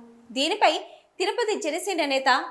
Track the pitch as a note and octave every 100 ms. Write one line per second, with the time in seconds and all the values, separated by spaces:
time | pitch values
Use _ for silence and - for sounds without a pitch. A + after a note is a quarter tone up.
0 | - - - A#3+ D4+ G#4 G4+ E4+ - -
1 | _ - F#4+ G#4+ A4 G4+ D#4+ D#4+ G4+ E4+
2 | D4 C4+ C4+ C4 E4+